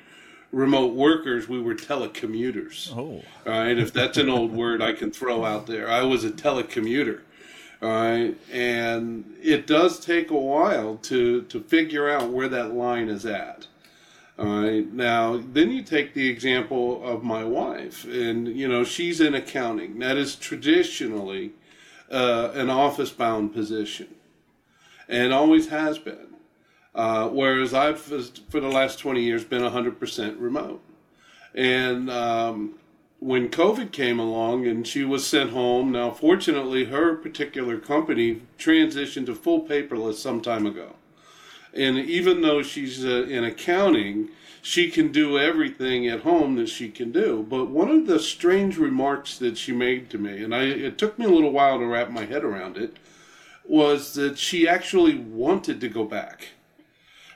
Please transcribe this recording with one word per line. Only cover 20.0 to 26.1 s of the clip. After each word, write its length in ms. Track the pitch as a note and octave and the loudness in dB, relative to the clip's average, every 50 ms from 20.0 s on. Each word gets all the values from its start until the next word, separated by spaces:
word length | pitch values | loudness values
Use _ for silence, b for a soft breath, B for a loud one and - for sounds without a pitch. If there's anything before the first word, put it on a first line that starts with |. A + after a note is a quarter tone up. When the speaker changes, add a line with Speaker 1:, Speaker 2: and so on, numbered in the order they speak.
| B2+ B2+ C3+ | -2 -2 0
Speaker 1:
is 220 | C#3+ C#3 C#3 - | 0 -2 -2 -6
traditionally, 1160 | - - - D3+ B2+ A#2+ D3 E3 F3+ E3+ - - - C#3 A#2 A2 G#2 G2 F#2+ G2 F#2+ F#2 - - B B B B B B B B B B - | -10 -10 -10 -10 -2 2 4 4 4 4 2 -2 -6 -6 -4 -4 -6 -6 -6 -8 -8 -8 -10 -12 B B B B B B B B B B -6
uh, 420 | C#3 C3 B2+ B2 A#2 A#2 A#2 A#2 - | -2 0 2 2 2 2 0 -2 -4
an 160 | C#3 B2+ B2+ | -2 -2 0
office-bound 840 | C3 C3+ C#3+ C#3+ - - C3 - - - A#2+ A2+ A2+ A2 G#2 G#2 - | 2 4 2 2 2 -2 -4 -4 -4 -2 0 0 0 0 -2 -2 -4
position, 640 | A#2 G#2+ G#2 A2 A2 G#2 G#2 - - - - - - _ _ _ _ _ _ _ _ b b b b b b b b b - | -4 -4 -4 -4 -4 -4 -6 -8 -12 -14 -16 -20 -20 _ _ _ _ _ _ _ _ b b b b b b b b b -4
and 240 | A#2+ A#2+ B2 B2+ C3+ | -2 0 2 2 4
always 340 | C#3 D#3 D#3 D#3+ D#3+ D#3 | 4 6 6 6 6 4
has 320 | - D#3 D3+ D#3 D#3 D3+ - | 2 -2 -2 -2 -2 -2 -4
been. 360 | - - | -8 -12